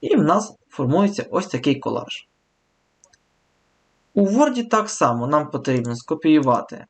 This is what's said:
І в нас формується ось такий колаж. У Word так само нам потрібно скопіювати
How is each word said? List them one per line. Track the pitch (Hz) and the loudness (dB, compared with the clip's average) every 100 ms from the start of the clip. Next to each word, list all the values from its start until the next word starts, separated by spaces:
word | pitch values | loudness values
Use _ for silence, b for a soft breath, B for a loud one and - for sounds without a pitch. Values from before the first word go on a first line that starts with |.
І | - 339 | 2 2
в | |
нас | 151 185 208 - _ | 4 2 -2 -14 _
формується | - 127 156 202 202 - | -6 0 2 2 0 -4
ось | - 185 | -4 -4
такий | 156 135 139 | -4 -2 -2
колаж. | - 113 - - - _ _ _ _ _ _ _ _ _ _ _ _ _ _ _ _ _ _ | -2 -6 -8 -16 -18 _ _ _ _ _ _ _ _ _ _ _ _ _ _ _ _ _ _
У | - 196 | 0 2
Word | 220 294 247 233 | 4 2 2 0
так | 220 208 | 0 0
само | - 139 120 123 | 0 0 0 0
нам | 151 147 | 0 -2
потрібно | 139 - 127 120 120 | -6 -2 -2 -2 -8
скопіювати | - 156 160 156 131 117 - - - | -6 -2 4 4 4 0 -2 -14 -18